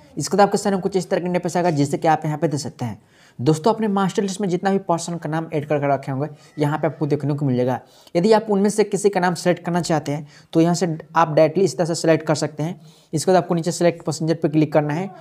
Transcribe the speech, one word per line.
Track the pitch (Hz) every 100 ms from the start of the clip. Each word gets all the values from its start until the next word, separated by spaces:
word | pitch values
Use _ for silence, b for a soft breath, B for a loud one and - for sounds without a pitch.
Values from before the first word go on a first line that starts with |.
| B -
इसके | 147 190
बाद | 202
आपके | 202
सामने | 208 190
कुछ | 185 185
इस | 175
तरह | 180
का | 175
इंटरफेस | 180 175 175
आएगा, | 160
जिससे | 147 139 139
कि | 160
आप | 156
यहाँ | 160 151
पे | 165
दे | 143
सकते | 127 -
हैं। | 120 104 b b b b
दोस्तों, | 127 156 226
अपने | 214 220
मास्टर | 196 190 226
लिस्ट | 202 190
में | 202
जितना | 180 196
भी | 196
पर्सन | 196 165 170 170
का | 160
नाम | 160 160
ऐड | 160 147
करके | 147 143
रखे | 139 143
होंगे | 135 151 147 B -
यहाँ | 147 151
पे | 156
आपको | 147 151
देखने | 147 139
को | 143 143
मिल | 123
जाएगा। | 123 123 b b b
यदि | 175 202
आप | 214 214
उनमें | 196 202
से | 208
किसी | 202 196 202
का | 190
नाम | 180
सेलेक्ट | 170 180 175
करना | 180 175
चाहते | 165 156 147
हैं | 147 147 B B
तो | 165
यहाँ | 165
से | 170 180 156 - 160
आप | 165
डायरेक्टली | 156 156 160
इस | 185 -
तरह | 165
से |
सेलेक्ट | 165 165 156 160
कर |
सकते | 147 151 156
हैं। | 156 - b b b
इसके | 156 190
बाद | 185
आपको | 170
नीचे | 170 160
सेलेक्ट | 165 175 165 -
पैसेंजर | 147 160
पे | 160 147
क्लिक | 156 151
करना | 156 147
है, | 151 196 B